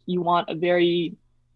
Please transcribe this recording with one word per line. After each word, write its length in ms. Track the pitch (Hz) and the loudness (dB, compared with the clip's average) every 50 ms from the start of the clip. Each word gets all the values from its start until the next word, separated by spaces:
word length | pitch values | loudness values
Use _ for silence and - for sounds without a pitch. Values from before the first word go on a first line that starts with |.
| - | -6
you 160 | - 180 180 | -4 -4 -2
want 260 | 170 170 175 175 170 - | 0 2 0 0 0 -2
a 60 | - | -6
very 600 | 156 180 175 175 175 175 175 170 175 170 160 - - _ _ _ _ _ _ _ | -4 0 0 2 4 2 2 2 0 -2 -4 -8 -12 _ _ _ _ _ _ _